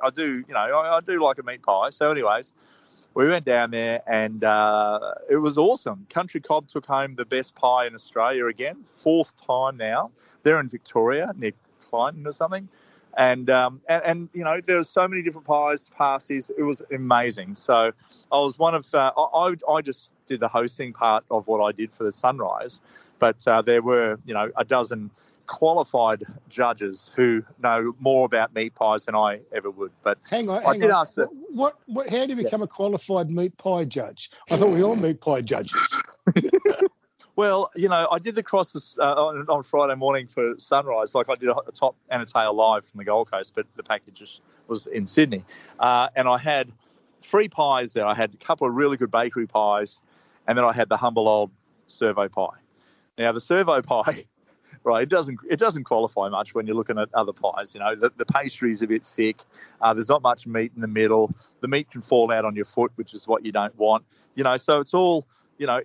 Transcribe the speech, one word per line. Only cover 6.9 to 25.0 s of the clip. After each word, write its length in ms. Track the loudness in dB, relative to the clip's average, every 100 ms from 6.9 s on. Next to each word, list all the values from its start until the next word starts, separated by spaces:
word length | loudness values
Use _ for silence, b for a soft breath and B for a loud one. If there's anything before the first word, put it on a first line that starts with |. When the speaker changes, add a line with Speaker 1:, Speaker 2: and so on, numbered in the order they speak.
| -2 -2 -8
Speaker 1:
the 80 | -4
best 280 | -4 -4
pie 320 | -2 2 2 0
in 80 |
Australia 520 | -6 -10 -2 0 0 -4
again, 360 | -4 -8 -10 -20 _
fourth 300 | 2 2 0 _ -4
time 300 | -2 -2 -4
now. 340 | -4 -4 -4 b b b
They're 160 | 2 2
in 100 | 0
Victoria, 640 | -10 -4 0 2 0 -4 -6
near 160 | -8 -8 _ _
Clinton 440 | -8 -2 -2 -4 -12
or 60 |
something. 360 | -6 -4 -4 -12 b b b b 2
And, 320 | 2 2 2
um, 300 | 2 2 -4 -4
and, 140 | -2
and, 240 | 0 -4 -6
you 100 | -8
know, 180 | -4 -4 0
there 100 | 0
were 60 |
so 220 | 0 0 0
many 160 | -2
different 240 | -6 -8 -2
pies, 440 | 0 2 -2 -6 -2
pasties. 540 | 0 0 -4 -6 -6 -4
It 60 |
was 180 | -4 -4 -8
amazing. 600 | -8 2 2 2 -4 -12
So 380 | -10 2 2 2 -2 b b _
I 40 | 0
was 200 | 0 0
one 160 | 0
of, 180 | 0 0
uh, 200 | 0 2 0
I, 60 | 0 0 0 -2 -2
I, 40 |
I 60 | -2
just 280 | -2 -10 -16 _ _
did 140 | -4
the 80 | -2
hosting 440 | 0 -2 -6 -14
part 320 | -2 0 0 0
of 160 | -4 -2
what 180 | 0
I 60 | 0
did 220 | -2 -8
for 100 | -6
the 100 | -6
sunrise. 680 | 0 -2 0 -4 -6 -8 -14 b b b _
But, 160 | 2 2 2
uh, 160 | 2
there 180 | 4 2
were, 380 | 4 2 2 -4 -6
you 80 |
know, 160 | -4 -4 -4
a 80 |
dozen 480 | -2 0 -2 -6